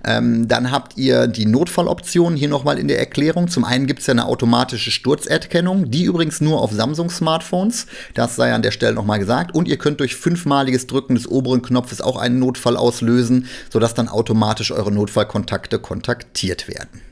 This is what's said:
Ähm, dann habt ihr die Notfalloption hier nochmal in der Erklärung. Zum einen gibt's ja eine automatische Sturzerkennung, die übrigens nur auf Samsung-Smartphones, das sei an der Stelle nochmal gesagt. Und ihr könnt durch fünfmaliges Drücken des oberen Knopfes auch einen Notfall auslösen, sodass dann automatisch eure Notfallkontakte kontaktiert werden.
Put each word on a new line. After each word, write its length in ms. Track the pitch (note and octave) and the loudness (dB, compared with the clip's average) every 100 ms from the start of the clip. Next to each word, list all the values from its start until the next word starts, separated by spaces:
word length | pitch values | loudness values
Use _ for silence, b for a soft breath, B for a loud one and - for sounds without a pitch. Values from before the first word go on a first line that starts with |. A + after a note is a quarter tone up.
Ähm, 420 | - A#2 A#2+ A#2 A#2 | 0 2 2 2 2
dann 240 | A#2 B2 | 0 0
habt 260 | C#3 - - | -2 -4 -2
ihr 300 | C3 B2 A#2+ | 2 4 2
die 200 | A2 G#2+ | 2 2
Notfalloption 880 | A#2+ F3 - E3+ - - F3 E3+ D#3 | 2 2 0 -2 -2 0 2 2 2
hier 120 | D3 | 0
nochmal 300 | C#3+ C#3+ C#3 | 0 0 0
in 100 | C#3+ | 0
der 100 | - | 0
Erklärung. 500 | - - D3+ F3 F3 | 0 0 0 2 0
Zum 160 | - | 0
einen 220 | A#2 B2+ C3+ | 0 0 0
gibt's 200 | C#3+ - | -2 0
ja 60 | |
eine 140 | A#2+ A#2 | 0 0
automatische 640 | B2+ A#2 A#2 B2+ A#2 - | 0 4 4 2 -4 -4
Sturzerkennung, 1000 | - A#2+ D3 - D#3 - F3 F3 F#3+ C#3 | -2 0 0 0 -2 0 0 2 0 0
die 140 | C3+ | 0
übrigens 360 | F3 E3+ E3 - | 2 2 -2 0
nur 200 | D3+ D#3+ | 0 2
auf 120 | G#2 | 0
Samsung-Smartphones, 1120 | G#2+ A#2 D3+ E3+ - D#3+ D#3+ - F3+ G3+ A#3+ - B B | 0 -2 -2 -4 -2 0 0 -2 -2 0 -2 -10 B B
das 220 | - A#2+ - | -4 -2 0
sei 160 | A#2+ | 0
an 100 | A#2 | 2
der 80 | A2 | 0
Stelle 240 | G#2+ A2 | 0 0
nochmal 240 | A2+ G#2 G#2+ | 0 0 0
gesagt. 360 | F#2+ B2 E3+ | 0 -2 0
Und 120 | D#3 E3+ | 0 0
ihr 120 | D3 | 0
könnt 220 | D3 D3 | 0 0
durch 140 | C3 | -4
fünfmaliges 720 | - F3 F3 C#3+ C#3 C3+ B2+ B2+ | -2 -2 0 2 2 2 0 0
Drücken 280 | C3 C3 | -4 0
des 120 | B2 A#2+ | -2 2
oberen 360 | C3 B2+ B2+ | -2 2 0
Knopfes 380 | - B2+ B2 - | 2 0 0 -4
auch 160 | - B2 | -4 -2
einen 220 | A#2+ B2+ | 0 2
Notfall 380 | B2+ B2+ A#2+ A#2+ | 0 0 0 2
auslösen, 720 | A#2+ A#2+ A#2 B2 A#2 B2+ B2+ B B | 2 2 2 2 4 2 0 B B
sodass 240 | D3 A2+ | 2 2
dann 140 | A2+ A#2 | 0 0
automatisch 640 | G#2 A2 A2+ G#2+ A2 G#2 | 0 2 2 2 0 -2
eure 200 | D#2 G2+ | -2 0
Notfallkontakte 880 | G#2 G#2 - G#2 G#2 - G2 - A2 | 0 0 0 0 -2 -2 -6 -2 -4
kontaktiert 920 | - F#2+ - A#2+ - - F#2+ F2 - | -4 -6 -4 -6 -6 -6 -4 -4 -8
werden. 320 | - - - - | -12 -14 -18 -20